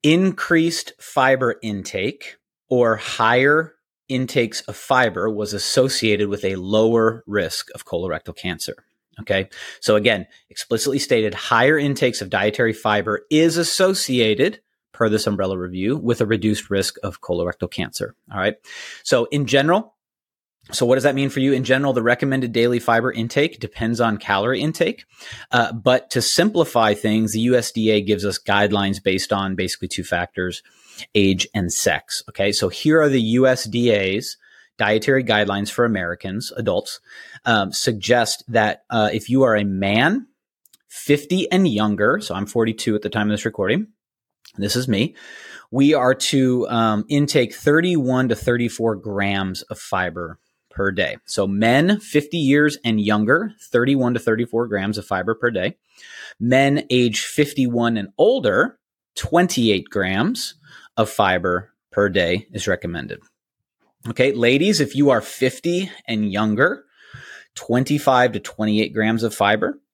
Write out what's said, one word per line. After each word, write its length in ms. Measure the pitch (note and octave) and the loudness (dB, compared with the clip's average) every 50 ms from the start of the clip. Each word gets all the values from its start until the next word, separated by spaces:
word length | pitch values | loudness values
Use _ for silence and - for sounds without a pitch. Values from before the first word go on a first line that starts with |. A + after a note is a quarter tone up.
| - | 4
increased 880 | D3 D#3+ F3 F#3+ F#3+ F#3 - - - F3 E3 D#3+ E3+ E3 - - - - _ | 4 4 4 2 0 -2 -4 -4 0 2 2 2 2 -2 -4 -10 -12 -16 _
fiber 560 | - - - C#3+ C3 C3 C3+ B2+ C3 A#2 - - - | -20 -6 0 2 4 4 4 2 2 -2 -4 -4 -8
intake 720 | A2 G#2 G2 F2 - - F#2+ F#2+ A#2+ - - - - - _ _ _ _ _ _ | -8 -8 -8 -8 -8 -6 -4 -4 -4 -6 -8 -18 -20 -20 _ _ _ _ _ _
or 300 | _ B2+ B2 A#2+ A2+ A2 | _ 0 2 4 2 2
higher 760 | G#2+ - - - - A2+ A2+ A#2+ B2+ C3 C#3+ D3 D#3 D#3+ D#3+ _ _ _ _ _ _ _ _ | 0 -2 -10 -2 2 4 4 4 4 4 4 4 2 0 -2 _ _ _ _ _ _ _ _
intakes 500 | C3+ B2+ C3 A#2+ - C#3+ A#2 A2 A2 - | -4 -4 -4 -2 0 -2 -2 -2 -4 -10
of 140 | - - G#2 | -10 -10 -14
fiber 540 | - - - C3+ B2+ B2+ A2+ F2 F2+ F#2 A2 | -14 -4 0 2 2 2 2 0 -2 -2 -2
was 240 | G#2+ G#2 G#2+ G2+ G#2 | -2 -4 -6 -6 -6
associated 760 | G2 - - - - B2+ C3+ - - - A2 G#2 G2+ G#2 | -6 -6 0 2 2 2 2 0 0 0 0 2 2 0
with 160 | G2+ G2 G2+ - | -2 -2 -4 -4
a 140 | F#2+ G2 | -4 -4
lower 680 | F#2 F2+ F#2+ G#2 A2 A2 A2+ A#2 A#2 A2+ A2+ A2+ A2+ - | -4 -4 0 2 2 4 4 4 4 2 2 0 -2 -12
risk 440 | - G2+ G#2 F2+ D#2 - - - - - | -4 -2 -2 -2 -2 -4 -8 -12 -12 -16
of 120 | - - | -20 -12
colorectal 500 | - - E2+ F2+ F#2 D#2+ D#2 _ - E2+ | -8 -6 -6 -4 -4 -6 -8 _ -12 -16
cancer. 400 | - - F#2 F2 D#2 - - - - _ _ _ _ _ _ _ - | -10 -8 -8 -8 -8 -10 -12 -12 -14 _ _ _ _ _ _ _ -20
Okay. 260 | A2 - G2+ F#2+ F#2+ - - - - - - - | -6 -2 -2 -2 -2 -4 -10 -18 -18 -18 -16 -8
So 160 | - - G#2+ | 0 2 2
again, 300 | G#2+ G#2 A#2 A2 G2 F2+ _ _ _ _ _ | 4 4 2 0 0 -4 _ _ _ _ _
explicitly 480 | - - - _ A#2+ A2 - C#3+ C3+ | -16 -16 -6 _ -4 -2 -2 -2 -2
stated, 380 | C#3+ - - C3 A#2 A2 G#2 F#2+ | -2 0 0 0 2 2 0 -4
higher 420 | - - - B2+ A2+ A#2+ C#3 D#3 | -6 -2 0 2 4 4 4 2
intakes 440 | D3+ C#3+ C#3+ C#3 - D3 B2+ A#2 - | 2 0 -2 -2 0 0 -2 -2 -2
of 100 | G2+ F2+ | -8 -4
dietary 420 | - G2 G2 G#2+ G#2+ - B2 A2+ G#2+ | -2 0 0 0 0 0 0 0 0
fiber 480 | - - A2 G#2 G#2 G2 G#2+ G#2 - - _ | -2 0 0 0 0 0 -2 -4 -6 -4 _
is 280 | D#3 D3+ D#3+ E3 D#3+ | 2 4 4 4 2
associated, 1040 | E3+ E3+ D#3 - - F#3+ F#3 F#3+ F#3 - - C3 B2 A2+ G#2+ G#2+ G#2+ C#3 F#3+ A3 - _ _ _ _ _ _ | 0 -2 -2 0 2 2 2 2 0 -2 -2 0 2 2 2 2 2 0 0 0 -6 _ _ _ _ _ _
per 160 | _ - A#2 | _ -2 0
this 200 | A2 G#2 G#2+ - | 2 2 0 0
umbrella 280 | A2 G#2 F#2+ G2 F#2+ F#2+ | -2 -2 -2 -2 -2 -2
review, 420 | F#2 F2+ F2+ F2+ F#2 F#2 G#2+ C3+ | -4 -6 -8 -6 -4 -2 -2 -2
with 220 | D#3 - A#2+ A#2 - | -2 -2 -2 0 0
a 60 | A#2+ | 0
reduced 460 | G#2 A2+ G#2 F2+ G#2+ G#2 - - - | 0 0 0 0 0 -2 -2 -4 -2
risk 260 | G2+ G2 F#2+ - - - - | -2 -2 -2 -2 -6 -8 -10
of 180 | F#2+ F2+ - | -10 -10 -10
colorectal 480 | - - F2+ E2+ E2+ F2 F2 _ F#2 F2 | -6 -4 -4 -2 -2 -4 -4 _ -8 -8
cancer. 460 | - - F2 - - - - - - _ _ _ | -6 -6 -8 -6 -6 -10 -10 -10 -12 _ _ _
All 80 | G2+ G2 | -8 -4
right. 160 | F#2 G#2 A2 _ _ - - - - - - - - | -2 -2 -4 _ _ -20 -18 -18 -16 -18 -18 -14 -2
So 220 | - - B2 A#2+ | 0 0 0 0
in 200 | - - D3 C#3+ | 0 -2 -2 -2
general, 480 | A2 B2+ C#3 C#3 D#3 F3 G#3 A3+ - _ _ _ _ _ _ _ _ _ _ _ _ _ _ _ - | 2 2 2 4 4 2 0 0 -4 _ _ _ _ _ _ _ _ _ _ _ _ _ _ _ -12
so 160 | - - B2+ | -4 -2 2
what 80 | A#2+ B2+ | 4 4
does 80 | C3+ B2 | 4 4
that 100 | C#3+ C3+ | 0 0
mean 160 | C#3 C#3 C#3 | 2 -2 -2
for 120 | - C#3 | -2 0
you? 120 | C3 C#3 C#3 | 0 2 2
In 100 | B2+ B2+ | 0 2
general, 300 | A#2 C3 C3 C#3+ C#3 B2+ | 0 0 2 2 0 0
the 80 | B2 | 0
recommended 520 | A2+ A#2 B2 - - C#3 C3+ C3+ B2+ A#2+ G#2+ | 2 2 2 2 0 0 0 0 -2 -2 0
daily 260 | A#2 A#2 A#2+ B2 A#2+ | 2 2 2 2 0
fiber 320 | A#2 - A#2 A#2 A#2 B2+ | 0 2 2 2 2 0
intake 480 | - A#2 A2+ A#2 - C#3+ C#3+ E3 - - | -4 -4 -6 -2 0 0 0 0 -2 -8
depends 420 | - G#2+ _ - A2+ A2+ A#2 A2+ | -12 -12 _ -6 -4 -4 0 0
on 160 | B2 A#2 G#2+ | 0 0 0
calorie 440 | G2 - - G2+ G2 G#2 A#2+ C3 A#2 | -4 -2 -2 0 0 2 0 -2 -2
intake. 440 | C3+ D#3 D#3+ - E3+ F#3 A#3+ - - _ _ _ - - - - - _ | -2 -4 -2 -2 -2 -2 -2 -8 -14 _ _ _ -20 -18 -18 -18 -10 _
Uh, 220 | - B2 A#2 - - | 0 0 0 0 -4
but 360 | A2+ G2 B2+ B2+ B2+ - _ | -2 2 2 2 2 0 _
to 120 | - B2+ | -2 -2
simplify 720 | A2+ - - - E3+ G#3+ G#3+ E3+ D#3+ - - A#2+ A2+ G#2+ G#2 | -2 0 2 2 2 2 2 0 0 2 2 2 4 4 2
things, 380 | G2+ - G#2+ G#2+ A2 A2 G#2+ G#2 | 2 0 0 0 2 0 0 -2
the 80 | A2+ | -2
U 140 | A2+ B2 B2 | 0 2 2
S 160 | B2 A2 - | 2 0 -2
D 200 | - A2+ A2 A2 | -4 0 2 2
A 100 | G#2+ G#2+ | 2 2
gives 240 | G2+ F#2+ G#2 F#2 G2+ | 2 0 -2 0 0
us 140 | G2+ F2+ - | -4 -4 -6
guidelines 640 | _ - G2+ G2+ G#2 G#2 G#2 G2+ G2 G2 G2 G2+ _ | _ 0 2 2 4 2 2 0 0 0 -2 -2 _
based 280 | G2 F#2 F#2+ - - | 0 0 0 -2 -2
on 240 | G#2 G2 G2 F#2+ F#2+ | -2 -2 -2 -4 -4
basically 340 | F2+ F#2+ F#2 - - - F2+ | -4 -4 -4 -6 -8 -8 -8
two 140 | - - F2 | -8 -8 -6
factors, 600 | - - F2 F2 - _ - F2+ F2+ E2+ - _ _ _ _ _ _ - - - _ _ | -4 -4 -4 -4 -4 _ -6 -6 -4 -6 -10 _ _ _ _ _ _ -20 -20 -20 _ _
age 340 | G#2+ G2+ F#2+ F#2+ F2+ - - _ | 2 4 4 2 0 -2 -4 _
and 180 | G#2+ F#2 F2 | -4 -4 -2
sex. 520 | - - - F#2+ D#2 C#2+ - - - - - - | -4 -2 0 0 0 -2 -4 -8 -10 -10 -10 -12
Okay. 220 | - - G2 G#2 | -6 -2 -2 -2
So 160 | G2+ - G#2+ | 0 0 -2
here 320 | F#2 - - - D#3 D#3 D#3+ | -4 -4 -2 0 2 4 4
are 100 | D3+ D3 | 4 4
the 120 | C3+ C3 | 2 2
U 240 | A2+ A2 A2+ B2 C3 | 0 2 2 2 4
S 200 | C3 B2+ B2+ - | 2 2 0 -4
D 260 | A2+ G#2 A#2+ A#2+ A#2+ | -6 -4 0 2 2
A's 460 | A2 G2+ G2 F#2+ F#2+ A2 B2+ - - _ _ _ _ _ _ _ _ - | 2 2 2 0 -2 -4 -6 -8 -14 _ _ _ _ _ _ _ _ -2
dietary 440 | A2 G#2 G#2+ A2 G#2+ - C3+ C3+ B2+ | 0 2 2 0 2 2 0 0 2
guidelines 460 | A2 A2 G#2 G#2 G2 G2 G2+ G2+ - | 2 0 0 2 0 -2 -4 -4 -6
for 160 | - - A#2+ | -2 -2 0
Americans, 680 | A#2+ A2 F#2+ F2+ E2+ F2 - - F#2+ F#2 G#2+ B2 - - | 0 0 -2 -2 -4 -8 -8 -8 -8 -8 -8 -8 -10 -10
adults, 420 | - A2+ G2+ F#2 F#2 - - - - _ _ - - - - - - _ | -4 -2 -2 -2 -2 -4 -6 -16 -16 _ _ -20 -20 -20 -20 -20 -8 _
um, 260 | B2+ A2+ G#2+ G2 F#2+ | 0 0 0 0 -2
suggest 720 | - - - B2+ A2+ G#2 F#2+ A2 A#2+ A#2+ A#2 - - - - | -4 -4 -2 -2 -4 -4 0 2 2 2 2 0 -4 -8 -8
that, 380 | - A2+ A2+ G#2+ G#2+ - - _ _ | -2 2 2 2 2 0 -4 _ _
uh, 180 | A#2+ A2+ G#2+ G#2 - | 0 0 0 0 0
if 160 | A2+ G#2+ - | -4 -4 0
you 140 | A#2+ C3+ C3+ | 2 4 4
are 120 | A#2+ A2 | 4 4
a 80 | G#2 G#2 | 2 0
man, 640 | G2+ G2 F#2+ G2 G2 G2+ A2+ B2+ D#3+ G#3 C4+ A#3+ _ _ _ _ _ _ _ _ _ _ _ _ | 0 -2 -2 0 2 2 2 2 2 0 -2 -4 _ _ _ _ _ _ _ _ _ _ _ _
fifty 600 | _ - - - - C#3+ C#3+ - - - F#3 - - | _ -18 -16 0 0 0 0 2 -2 -2 -2 0 0
and 160 | - F#3 F#3+ | 2 2 2
younger, 520 | E3+ A2+ G2+ G#2+ G#2 G#2 F2+ G#2 A2+ D3 G#3+ | 2 2 0 0 0 0 0 0 0 0 -2
so 140 | G#3 - E2+ | -4 -8 -6
I'm 140 | F#2+ G2+ | -6 -8
forty-two 480 | G2+ - A#2+ A2+ A2+ A2 - - A#2 G#2+ | -4 0 0 0 0 -2 -2 -2 -2 -2
at 80 | G#2 - | 0 -2
the 60 | G#2 | -4
time 200 | - A2+ G#2 G#2 | -2 -2 0 0
of 40 | G#2+ | -2
this 120 | G#2 - | -2 -2
recording, 420 | A2+ - - G2 F#2+ A#2+ F3+ G#3+ - _ _ _ _ _ _ _ _ _ _ _ - _ | -4 -2 -2 0 0 0 0 -2 -6 _ _ _ _ _ _ _ _ _ _ _ -18 _
this 180 | - G2 G2+ - | -6 -4 -2 -2
is 120 | B2 B2+ | -2 -2
me, 280 | B2+ G#2+ F#2+ A#2+ E3 - - - - - - - - - - - _ | 0 0 0 0 -2 -4 -12 -20 -20 -20 -20 -20 -20 -20 -20 -18 _
we 240 | - C3 C#3 C#3+ D3+ | 0 2 4 4 4
are 220 | C#3 B2 B2+ C3+ | 4 4 2 2
to, 520 | C3+ - - - C3+ C3 B2+ B2 B2 - - | 2 0 0 2 2 2 2 2 0 0 0
um, 360 | - A#2 A2+ A2 G#2+ G#2 G#2+ | 0 2 2 2 2 0 0
intake 460 | - D3 C#3+ D3 D3 - D3 B2 A2+ - | 0 2 2 2 2 2 2 2 0 -4
thirty-one 760 | - - D3 D3 D#3+ E3+ F#3 F3+ D#3+ C3 B2+ B2+ B2+ C3 A#2+ | -2 2 2 4 4 2 2 0 0 0 0 0 0 2 0
to 60 | A2+ | -2
thirty-four 600 | - - - A#2+ A#2+ A#2+ A2+ - - A2+ A2+ A2 | -2 0 0 0 0 0 -2 -2 -2 -2 -2 -2
grams 680 | G2 - A2 G2+ G2+ G2+ G2 G2 G2 G2 F#2+ F#2 - - | -4 -6 -6 -4 -2 -2 0 0 -2 -2 -4 -6 -8 -10
of 140 | _ F#2 | _ -14
fiber 640 | - - - - F#2+ F#2 F2 D#2+ F2 F2 D#2+ D#2+ _ _ _ _ _ _ _ | -14 -8 -4 -2 -2 -2 -2 -4 -8 -10 -10 -12 _ _ _ _ _ _ _
per 200 | _ - G2 G2 | _ -2 -2 -2
day. 260 | F#2+ F2+ F#2 C2+ G#1+ - _ | 0 0 -2 -2 -2 -8 _
So 200 | - - - G2+ | -8 -2 -2 -2
men 540 | G2 G2 G2+ A2 A2+ B2 C#3 D#3 F#3 G#3 G#3 | 0 0 2 2 4 4 4 4 2 0 0
fifty 400 | - - - D3 D3 - - E3+ | -2 -2 -2 -2 -2 -2 -4 -2
years 400 | D3+ C3 C#3 D3 D3 D3+ D3 - - | 2 2 4 4 2 2 0 -2 -4
and 160 | A#2+ A2 G#2+ | -2 0 0
younger, 540 | G#2 G#2 G#2+ G#2 G#2+ G#2+ C3+ E3+ A3+ G#3+ - _ | 2 2 2 2 4 2 2 2 2 -4 -10 _
thirty-one 540 | - - - A#2+ A#2+ C3+ C#3 C3+ B2 A#2+ B2 | -20 -2 0 0 2 2 2 2 0 0 -2
to 40 | A#2 | -2
thirty-four 480 | - A#2 A2 A2 A#2+ - - A2+ A#2+ | 0 0 0 0 -2 -4 -2 -4 -4
grams 300 | A2+ G#2 G2 F#2+ G2+ G2+ | -2 -4 -4 -2 -2 -4
of 80 | G#2 F#2+ | -6 -6
fiber 300 | - G2+ F#2 F2+ G2+ A2+ | -4 -4 -4 -2 -4 -4
per 160 | - - A#2+ | -2 -2 -2
day. 260 | A#2 F#2 F2+ - - _ _ _ _ _ - - - - - - - _ | -2 0 -4 -4 -6 _ _ _ _ _ -20 -20 -20 -18 -18 -20 -10 _
Men 480 | A2 A#2+ B2+ C3 C#3 C#3 C#3 - - - | -2 2 2 4 4 4 2 0 -2 0
age 360 | B2+ B2+ B2 A#2+ G#2+ - - | 0 2 2 2 0 -4 -8
fifty-one 720 | - - - D3 C#3+ - - C3 B2 A#2+ A#2+ A#2 A#2 A#2 | -6 0 0 0 0 0 -2 -2 0 0 0 0 0 0
and 120 | G#2+ G2 G2 _ | -2 -4 -8 _
older, 640 | - D#3 G#3+ B3+ C4+ D#3+ G#2+ F#2+ A2 D#3+ C4 - _ _ _ _ _ _ _ _ | 2 4 4 4 2 0 0 2 2 0 0 -2 _ _ _ _ _ _ _ _
twenty-eight 760 | - - - - E3+ F3+ F3 - C3 A#2 A2 G2+ F#2+ - - | -12 -8 0 2 2 2 2 0 0 2 2 2 0 -2 -4
grams 640 | - G2+ F#2+ F#2 F#2+ G2 B2 F#3+ B3+ - - - - _ _ - - - - _ _ | -4 -4 -2 -2 0 0 -2 -2 -2 -6 -8 -12 -12 _ _ -20 -20 -20 -20 _ _
of 140 | - A2+ G#2+ | -2 -2 -2
fiber 600 | - - G#2+ F#2+ F#2 F2+ E2+ F#2+ F2 F2+ F#2+ _ _ _ _ _ | 0 0 2 2 2 0 0 -2 -4 -4 -6 _ _ _ _ _
per 180 | - - G2+ G2+ | 0 0 0 2
day 380 | F2 G2 F2 E2+ F2+ G2+ - _ | 2 0 0 2 0 -2 -4 _
is 160 | - G#2 - | -12 -8 -2
recommended. 520 | - F#2 - - F2 E2+ E2 C2+ - - - _ _ _ _ _ _ _ _ _ _ _ _ _ _ _ _ _ A#2 | -2 -4 -2 -4 -8 -8 -8 -10 -10 -14 -16 _ _ _ _ _ _ _ _ _ _ _ _ _ _ _ _ _ -12
Okay, 240 | A#2 - B2+ C#3 C#3 | 0 2 2 2 2
ladies, 480 | A#2+ A#2 A#2+ C3 C#3 E3 G3+ G#3 - | 2 4 4 4 4 4 2 2 2
if 160 | C#3+ - - | 0 0 2
you 140 | C3+ C#3+ C#3 | 2 4 4
are 100 | B2+ A2+ | 4 2
fifty 680 | G#2+ - - - C3 C3 - - - E3+ F3 F3+ F#3+ F#3 - - _ | 0 -4 -4 0 0 0 0 -2 -4 -2 -2 -2 -4 -6 -12 -16 _
and 240 | - A#2 G#2+ G#2+ G2+ | -4 -2 -2 -2 0
younger, 540 | F#2+ G2+ A2 G#2+ G#2+ G#2+ C#3 F3+ B3+ - _ _ _ _ - - - - - - - - - _ _ | 0 0 0 0 2 2 2 2 0 -4 _ _ _ _ -20 -20 -20 -20 -20 -20 -20 -20 -20 _ _
twenty-five 760 | - - - A#2 B2 C3 - C#3+ C#3+ - C#3 C3 B2 B2 B2 G#2+ | -18 -4 -2 0 0 2 0 -2 0 4 4 6 6 4 4 0
to 60 | G2+ | -4
twenty-eight 520 | - - - - G#2+ G#2+ G#2 G#2+ A2 - - | -10 -10 -6 -4 -2 0 2 2 0 0 -2
grams 300 | G#2+ G#2+ A2 A2+ A2+ A2+ | -2 0 0 0 0 -2
of 100 | A2 G#2 | -2 0
fiber 460 | - G#2 G2+ G#2+ A2 - - D4 - _ _ | 2 2 2 4 2 0 -2 -4 -6 _ _